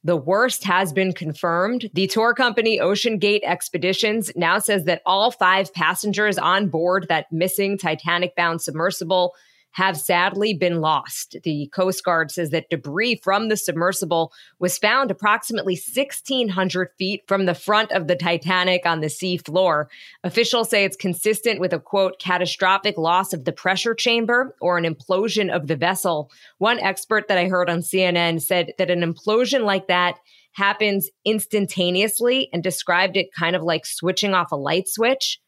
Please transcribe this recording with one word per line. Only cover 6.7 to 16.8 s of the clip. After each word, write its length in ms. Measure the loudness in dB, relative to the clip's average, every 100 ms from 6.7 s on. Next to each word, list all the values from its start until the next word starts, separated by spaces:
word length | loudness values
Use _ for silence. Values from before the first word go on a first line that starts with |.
| 0 0 0 0
that 220 | -2 0
missing 460 | -2 -2 0 -2 -2
Titanic-bound 840 | -2 -2 -2 0 -2 0 0 0
submersible 720 | -6 -2 -2 -2 0 2 2 -2 _ _ _ 0
have 220 | 0 0
sadly 560 | 0 2 2 0 -2
been 280 | 0 0 2
lost. 540 | 2 0 -2 -12 -12 -8
The 220 | -4 -4 -6
Coast 320 | -2 -2 0 0
Guard 240 | 0 0
says 220 | -4 -4
that 180 | -4 -4
debris 460 | -6 -4 -4 -2 -2
from 240 | 0 0 0
the 80 | -2
submersible 760 | -2 0 0 -2 -2 0 -2 -6 -20 _
was 180 | -4 0
found 320 | 2 2 0
approximately 680 | 0 2 0 0 -4 -2 -4
sixteen 720 | -4 -2 -2 -6 -6 -2 -2
hundred 420 | 0 -2 -2